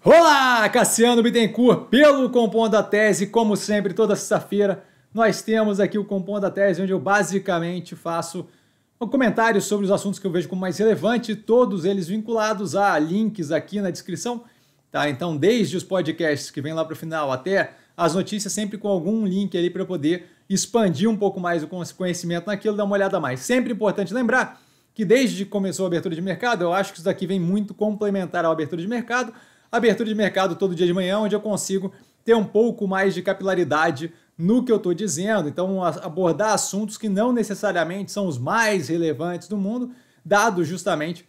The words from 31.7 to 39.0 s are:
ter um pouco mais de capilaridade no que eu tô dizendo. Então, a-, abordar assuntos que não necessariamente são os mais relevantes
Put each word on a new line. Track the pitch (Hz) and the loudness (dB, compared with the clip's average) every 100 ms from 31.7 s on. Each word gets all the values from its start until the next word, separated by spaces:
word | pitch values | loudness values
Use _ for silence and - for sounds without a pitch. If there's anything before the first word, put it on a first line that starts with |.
| 190 190 - _ _ - | -4 -4 -12 _ _ 2
ter | |
um | 226 | 2
pouco | 196 208 233 233 196 | 4 2 2 0 -2
mais | 190 196 | 0 0
de | 175 | 0
capilaridade | 180 185 190 180 156 151 165 131 165 _ _ - | -4 -2 -2 0 0 2 2 0 -10 _ _ -4
no | 170 247 247 | 2 2 2
que | |
eu | 208 | 0
tô | 180 170 | 0 -2
dizendo. | 208 143 196 214 147 | -2 -4 0 0 -2
Então, | 143 185 190 | -4 -4 0
a-, | 180 | -2
abordar | 160 185 156 180 156 214 | -4 -8 -2 0 2 2
assuntos | 202 - 196 214 - | 0 -2 -6 -6 -6
que | 220 | -2
não | 190 240 | 0 2
necessariamente | 240 208 190 208 175 160 190 190 | 0 -2 -2 -2 0 -2 -4 -8
são | 202 190 | -4 -4
os | 123 | -4
mais | 135 214 220 196 143 | -2 0 2 0 -2
relevantes | 165 | -2